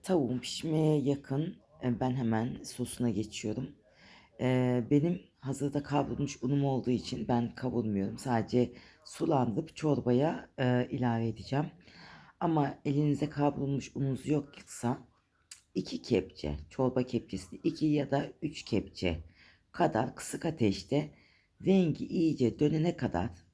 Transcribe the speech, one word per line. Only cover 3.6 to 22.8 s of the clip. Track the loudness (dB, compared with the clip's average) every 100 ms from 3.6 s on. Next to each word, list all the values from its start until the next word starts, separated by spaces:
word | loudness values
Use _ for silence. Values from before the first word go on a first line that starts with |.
| -6 -12 _ _ -20 -20 -20 -2
E, | 2 4 4 2 4
benim | 4 4 -2 -8 _
hazırda | -8 -4 -2 -2
kavrulmuş | 0 0 0 -2 -4 -4
unum | 0 2
olduğu | 2 0 0
için | 0 -2 -6 0
ben | 0 0
kavurmuyorum. | -4 -2 -2 0 -2 -2 -4
Sadece | -2 0 2 2 2 -2 -20 -20
sulandırıp | -18 -2 2 4 2 -2 -6 -2
çorbaya, | 0 2 4 4 4 0 -10 -2
e, | 2 2 0
ilave | 0 0 0 -2
edeceğim. | -4 -4 -2 -2 -8 -20 -20 -20 -20 -20 _
Ama | 2 4 2 -2
elinizde | -2 2 2 2 -2
kavrulmuş | 0 0 0 -2 -2 -4 -4
ununuz | -2 -2 0
yoksa | -2 -2 -16 -14 -4 -4 -4 -8 _ _ _ _ -20 _
iki | -8 -6 -8
kepçe, | 2 2 2 -8 -6 -6 -8
çorba | -2 0 0
kepçesi, | -2 -4 -4 -10 -10 -4
iki | -4 0 2
ya | 2 2
da | -2 -2 -8
üç | -8 -8
kepçe | -2 -2 -2 -4 -2 -2 -8 _ -20 _ _
kadar | 0 2 2 -2
kısık | -4 -8 -4
ateşte | -4 2 2 2 -2 -2 -2 -12 _ _ _ _ 4
rengi | 4 4 0 -4
iyice | 0 2 4 2 4
dönene | 2 4